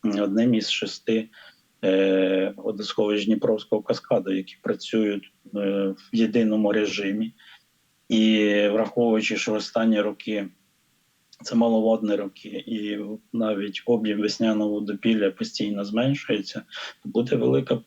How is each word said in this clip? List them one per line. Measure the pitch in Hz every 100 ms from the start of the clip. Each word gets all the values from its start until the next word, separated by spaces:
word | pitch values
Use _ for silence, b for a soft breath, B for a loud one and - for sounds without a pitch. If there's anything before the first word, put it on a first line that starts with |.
| 113
м, | 101
одним | 101 104 120
із | 113 107
шести, | - 104 - - 113 110 B B B _ _
е, | 95 95 95 95 92 95 95 -
водосховищ | 110 101 104 - 104 104 101
Дніпровського | 110 120 107 - 107
каскаду, | - 117 - 117 92
які | 95 92 -
працюють, | - 104 - 113 107 101 - _ - 101
е, | 98 98 98 95 -
в | 113
єдиному | 113 120 110 107 104
режимі. | 104 104 95 98 107 113 - B B _ _ _ _ _
І | 113 110 107 104 104 104
враховуючи, | 107 107 - 117 110 107 107
що | -
останні | 107 101 117 113 107
роки, | 104 101 - 107 98 _ _ _ _ _ _ _ _ _
це | - 117
маловодні | 117 113 110 110 107 104
роки, | 98 - 107
і | 98 - 113 104 104 101 110 _
навіть | 117 110 101 101 95 -
об'єм | 117 107 104
весняного | 104 - 113 107 107
водопілля | 104 101 101 117 110 98
постійно | 95 113 - 104 101 101
зменшується, | 107 131 139 - 104 - - - B B B
то | -
буде | - 120 120
велике | 123 135 135 -